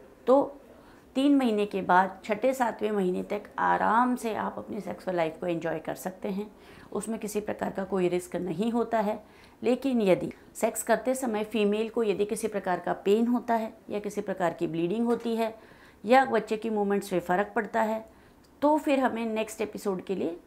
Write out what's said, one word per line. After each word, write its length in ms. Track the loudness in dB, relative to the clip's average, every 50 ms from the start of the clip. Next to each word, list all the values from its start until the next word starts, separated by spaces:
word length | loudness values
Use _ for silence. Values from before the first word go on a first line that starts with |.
| -20 -20 -20 -6 4
तो 340 | 6 6 6 4 2 -6 -16 -20 -20 -20 -20 -20 -20 -20 -20 -20 -6 -2
तीन 220 | 2 4 6 6
महीने 300 | 6 4 4 2 2 0
के 160 | 0 -2 -4
बाद 380 | 2 6 6 6 6 4 -2 -10 -4
छठे 300 | -4 -2 2 2 0 2
सातवें 360 | 2 0 0 0 -2 -2 0
महीने 320 | 0 2 2 2 0 -2
तक 200 | -4 -4 -6 -6 -6 -8 -4 0
आराम 580 | 2 2 4 4 4 4 4 4 4 2 0
से 180 | -2 -2 -4 -2
आप 200 | -2 -4 -4 -6 -8
अपनी 220 | -10 -8 -10 -8
सेक्सुअल 360 | -6 -8 -10 -6 -4 -2 0
लाइफ 220 | 0 0 0 -2 -4
को 60 | -4
एंजॉय 320 | -2 -2 -2 -2 -4 -4 -4
कर 160 | -6 -8 -8
सकते 340 | -6 -8 -10 -10 -6 -6 -6
हैं, 220 | -4 -4 -6 -8 -12 -20 -20 -20 -20 -20 -18 -8
उसमें 260 | -8 -6 -6 -4 -6 -6
किसी 220 | -6 -4 -4 -4
प्रकार 300 | -4 -4 -4 -4 -4 -4
का 140 | -4 -6 -4
कोई 240 | -2 0 0 2 2
रिस्क 280 | 0 0 -4 -4 -6
नहीं 360 | -6 -4 -4 -2 -2 -2 0
होता 280 | 0 0 0 0 0 0
है। 460 | 0 0 -2 -4 -8 -18 -20 -20 -20 -20 -14 -2
लेकिन 380 | 0 0 0 2 0 0 2 2
यदि 320 | 4 4 4 4 2 -6 -8 -12 -20 -18 -6
सेक्स 280 | -4 -4 -2 -2 -4
करते 320 | 0 0 0 2 2 -2 -2
समय 300 | -2 -2 -4 -2 -4 -4
फीमेल 440 | -2 0 2 2 2 2 0 -2 -2
को 140 | -2 -2
यदि 220 | 0 0 2 0 0
किसी 240 | -2 -2 -4 -4 -4
प्रकार 320 | -4 -4 -2 -2 -2 -2
का 120 | -2 -4
पेन 340 | -4 -2 2 2 4 4 4
होता 280 | 2 2 0 2 0 0
है 180 | 0 0 -4 -10 -16 -12 -6
या 80 | -6 -6
किसी 220 | -6 -4 -6 -6
प्रकार 320 | -6 -6 -4 0 0 -2
की 140 | 0 -2 -4
ब्लीडिंग 400 | -2 -2 -2 0 0 0 0 2
होती 300 | 0 0 0 0 -4 -2
है 180 | 0 -2 -2 -4 -10 -20 -20 -20 -20 -20 -20 -20 -10 2
या 200 | 4 4 6 6
बच्चे 320 | 4 2 0 0 0 -6
की 140 | -4 -2 -2
मूवमेंट्स 420 | 0 0 2 2 2 0 0 0
में 80 | -2 -2
फ़र्क 320 | 0 2 0 0 0 0 -2
पड़ता 260 | -4 -4 0 0 0
है, 220 | 0 0 -2 -4 -8 -12 -20 -20 -20 -20 -20 -20 -20 -20 -6 2
तो 160 | 4 4 4 4
फिर 220 | 4 2 2 2
हमें 260 | 2 0 0 0 -2
नेक्स्ट 340 | -2 -2 -2 -4 -4 -4 -6
एपिसोड 440 | -6 -6 -6 -6 -4 -2 -4 -4 -4
के 100 | -4 -4
लिए 220 | -2 -2 -4 -4 -8 -14